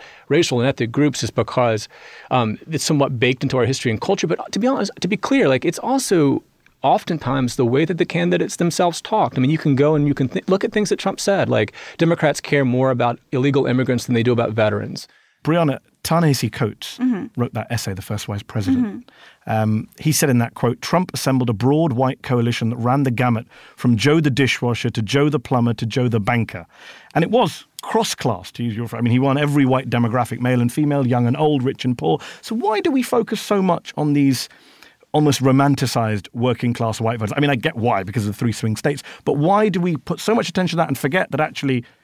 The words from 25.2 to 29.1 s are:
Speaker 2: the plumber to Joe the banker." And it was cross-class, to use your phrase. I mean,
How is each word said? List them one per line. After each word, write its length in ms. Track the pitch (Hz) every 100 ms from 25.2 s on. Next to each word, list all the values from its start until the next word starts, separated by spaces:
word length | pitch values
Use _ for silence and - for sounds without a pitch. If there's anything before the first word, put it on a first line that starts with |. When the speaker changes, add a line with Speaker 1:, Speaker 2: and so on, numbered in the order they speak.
| 147
Speaker 2:
the 100 | 143
plumber 340 | - 127 117 113
to 100 | 117
Joe 220 | - 123
the 100 | 113
banker." 460 | 101 120 110 90 82 - - - - -
And 80 |
it 80 | 170
was 340 | 226 196 - - -
cross-class, 680 | - 220 214 - 131 92 92
to 100 | -
use 120 | 120 107
your 120 | 117
phrase. 120 | 113
I 20 |
mean, 100 | 120